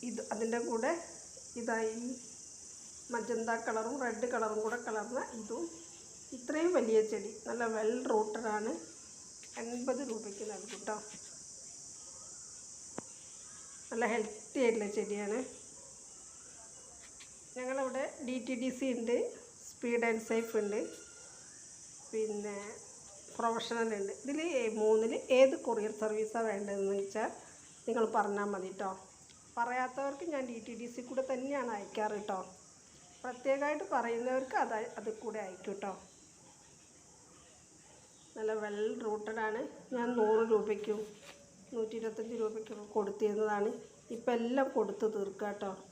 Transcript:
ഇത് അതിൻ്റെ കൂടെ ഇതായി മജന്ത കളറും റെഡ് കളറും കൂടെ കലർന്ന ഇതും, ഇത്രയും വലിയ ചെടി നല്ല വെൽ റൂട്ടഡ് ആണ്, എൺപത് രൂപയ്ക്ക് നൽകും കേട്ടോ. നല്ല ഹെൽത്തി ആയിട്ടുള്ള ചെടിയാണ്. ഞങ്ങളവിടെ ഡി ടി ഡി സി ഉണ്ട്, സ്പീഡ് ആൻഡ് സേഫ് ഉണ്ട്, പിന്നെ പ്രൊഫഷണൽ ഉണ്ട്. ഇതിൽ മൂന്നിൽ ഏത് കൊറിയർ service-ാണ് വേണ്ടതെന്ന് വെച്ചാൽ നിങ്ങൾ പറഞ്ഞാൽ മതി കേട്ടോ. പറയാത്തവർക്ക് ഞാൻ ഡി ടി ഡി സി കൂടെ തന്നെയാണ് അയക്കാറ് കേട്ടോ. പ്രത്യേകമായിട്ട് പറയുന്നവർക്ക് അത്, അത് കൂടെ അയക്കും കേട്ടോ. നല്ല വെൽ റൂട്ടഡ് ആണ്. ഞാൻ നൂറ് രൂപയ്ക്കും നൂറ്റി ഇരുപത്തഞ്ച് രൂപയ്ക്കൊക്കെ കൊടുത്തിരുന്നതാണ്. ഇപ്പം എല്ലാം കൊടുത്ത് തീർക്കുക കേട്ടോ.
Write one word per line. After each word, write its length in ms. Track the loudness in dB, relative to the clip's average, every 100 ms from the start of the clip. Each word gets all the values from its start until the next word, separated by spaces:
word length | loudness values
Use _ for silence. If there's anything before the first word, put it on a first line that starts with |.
| -4
ഇത് 140 | -4 -4
അതിൻ്റെ 260 | -2 0 0 2
കൂടെ 240 | 2 2 0 -4 -12 -14 -16 -12 -6
ഇതായി 380 | -2 2 0 0 -4 -6 -10 -16 -16 -16 -14 -14 -16 -16 -4
മജന്ത 360 | -4 0 0 2 0 2
കളറും 300 | 0 0 0
റെഡ് 240 | -2 0 0
കളറും 280 | 2 2 2
കൂടെ 140 | 0 0 -2
കലർന്ന 340 | -2 0 -2 -4 -6
ഇതും, 260 | -6 -4 -4 -8 -16 -16 -16 -16 -12 -12
ഇത്രയും 340 | -2 2 6 6
വലിയ 220 | 6 6 6
ചെടി 220 | 2 -4 -8 -6
നല്ല 160 | 0 0 2
വെൽ 160 | 2 2 4
റൂട്ടഡ് 380 | 4 4 0 0 0
ആണ്, 160 | 0 -2 -6 -14 -16 -16 -16 -16 -14 -8
എൺപത് 400 | -4 -2 0 0 0
രൂപയ്ക്ക് 360 | -4 -6 -6 -6
നൽകും 200 | -6 -8
കേട്ടോ. 240 | -8 -4 -4 -6 -12 -14 -14 -14 -14 -14 -14 -14 -14 -14 -14 -14 -14 -14 -14 -14 -14 -12 -12 -12 -16 -16 -16 -14 -14 -14 -14 -8
നല്ല 140 | 0 2
ഹെൽത്തി 460 | 2 0 -4 -6 4
ആയിട്ടുള്ള 240 | 6 6 2 0
ചെടിയാണ്. 400 | 0 -2 0 -2 -2 -8 -14 -16 -16 -16 -16 -16 -16 -16 -18 -16 -16 -16 -16 -16 -16 -16 -16 -16 -14 -8
ഞങ്ങളവിടെ 440 | -2 0 0 0 -2 -4 -2
ഡി 80 | -2 0
ടി 80 | 0
ഡി 80 | 0 0
സി 100 | 0 2
ഉണ്ട്, 180 | 4 4 2 -2 -16 -18 -18
സ്പീഡ് 340 | -4 2 4 4
ആൻഡ് 160 | 2 4
സേഫ് 200 | 2 4 2
ഉണ്ട്, 180 | 2 0 -2 -6 -14 -16 -16 -16 -18 -18 -16 -16 -16 -16 -4
പിന്നെ 480 | 0 2 0 -2 -6 -8 -12 -14 -16 -16 -16 -16 0
പ്രൊഫഷണൽ 560 | 2 2 0 2 2 2
ഉണ്ട്. 140 | 0 -2 -2
ഇതിൽ 160 | 0 2 2 2 4
മൂന്നിൽ 340 | 8 8 6 2 6 10
ഏത് 160 | 10 8 2
കൊറിയർ 260 | 2 0 0
service-ാണ് 480 | 0 2 0 0 0
വേണ്ടതെന്ന് 460 | 0 0 0 2 2
വെച്ചാൽ 320 | 0 0 -2 -4 -14 -18 -20 -10 -2
നിങ്ങൾ 160 | 2 4 4
പറഞ്ഞാൽ 300 | 4 2 0 -2
മതി 180 | -4
കേട്ടോ. 180 | -2 -4 -4 -10 -20 -20 -20 -12 -2
പറയാത്തവർക്ക് 680 | 0 2 0 0 -2 -2 -2
ഞാൻ 100 | -2 -2
ഡി 80 | -4 -8
ടി 80 | -8
ഡി 60 | -8
സി 100 | -8 -4
കൂടെ 160 | -2 0
തന്നെയാണ് 420 | 0 0 0 0 -2
അയക്കാറ് 420 | -4 0 0 0
കേട്ടോ. 180 | -2 -4 -4 -12 -20 -20 -20 -20 -20 -10
പ്രത്യേകമായിട്ട് 640 | -8 -2 2 4 4 0 2
പറയുന്നവർക്ക് 600 | 2 4 2 2 2 2 2
അത്, 140 | 2 2 -2 -4
അത് 100 | -6 -4
കൂടെ 180 | -4 -4 -6
അയക്കും 280 | -6 -6
കേട്ടോ. 180 | -4 -4 -6 -12 -20 -20 -20 -20 -20 -20 -20 -20 -20 -20 -20 -20 -20 -20 -20 -20 -20 -20 -20 -20 -20 -16 -4
നല്ല 180 | 0 0
വെൽ 180 | 0 0 0 0 0
റൂട്ടഡ് 340 | -2 -2 0 0
ആണ്. 140 | 0 -4 -6 -6 0
ഞാൻ 120 | 2 6
നൂറ് 240 | 6 8 8
രൂപയ്ക്കും 500 | 6 4 0 0 -2 -2 -10 -18 -18 -20 -20 -8
നൂറ്റി 220 | -2 -2 0
ഇരുപത്തഞ്ച് 380 | -4 -4 -4 0
രൂപയ്ക്കൊക്കെ 440 | 0 -2 -6 -10 -2 0
കൊടുത്തിരുന്നതാണ്. 760 | 0 2 2 4 4 4 2 0 -10 -18 -10 -2
ഇപ്പം 180 | 2 4
എല്ലാം 300 | 4 4 4 4
കൊടുത്ത് 280 | 2 4 2 2
തീർക്കുക 340 | -2 0 -2
കേട്ടോ. 220 | -2 -4 -6 -10